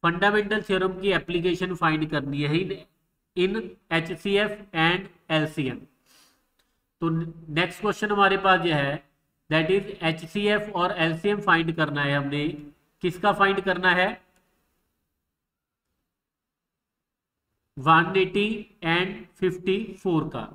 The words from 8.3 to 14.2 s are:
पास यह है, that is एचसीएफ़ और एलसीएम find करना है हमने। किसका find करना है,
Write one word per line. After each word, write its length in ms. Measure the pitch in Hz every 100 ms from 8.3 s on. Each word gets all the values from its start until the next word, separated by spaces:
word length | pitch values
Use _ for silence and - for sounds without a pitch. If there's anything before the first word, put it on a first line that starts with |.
| 190
पास 280 | 190 185 165
यह 100 | 151
है, 260 | 139 147 _ _ _ _ _
that 200 | 156 160
is 240 | 196 196 -
एचसीएफ़ 680 | 165 165 - 208 202 208 208
और 220 | 190 175 180
एलसीएम 420 | 165 160 202 208
find 340 | - 165 165 165
करना 260 | 151 143
है 140 | 143 143
हमने। 320 | 139 143 147 180 - - _ _
किसका 300 | 180 170 208
find 280 | 196 196 196
करना 300 | 190 180 185
है, 180 | 175 185 226